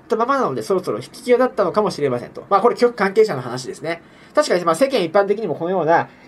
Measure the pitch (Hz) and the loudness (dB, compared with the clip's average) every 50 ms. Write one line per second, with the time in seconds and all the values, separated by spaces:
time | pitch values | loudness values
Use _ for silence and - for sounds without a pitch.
0 | - - 233 214 233 247 277 269 226 151 131 113 - - 196 185 185 - 107 - | -6 -4 -2 -2 0 0 0 0 0 -2 -4 -6 -2 -2 -2 -2 -2 -4 -6 -6
1 | 131 - - - - 240 240 240 254 247 - - 196 165 - 214 208 175 - 147 | -8 -12 -18 -10 0 2 2 4 4 0 0 0 -2 0 2 0 0 0 -2 -2
2 | 143 135 123 120 107 - - - - - 196 190 226 240 - - 240 240 240 - | -2 -2 -2 -2 -6 -10 -16 -14 -4 0 0 4 4 2 2 4 0 0 2 0
3 | 196 196 190 220 214 202 151 127 120 120 120 127 - - - - 143 160 165 165 | -2 0 4 2 2 2 2 -6 -6 -8 -8 -10 -10 -12 -12 -10 -8 -8 -8 -8
4 | - - - - - - - 202 202 214 196 175 175 170 165 160 269 - - 214 | -12 -20 -20 -20 -14 -4 -2 0 0 2 0 0 2 2 2 2 2 0 2 -2
5 | 175 151 135 202 202 190 208 220 220 165 135 139 165 175 190 180 151 156 170 147 | -2 2 2 2 2 2 -2 -2 -2 -6 -4 -4 -4 -2 -2 0 2 2 2 2
6 | 127 - - - - | 2 -2 -10 -20 -14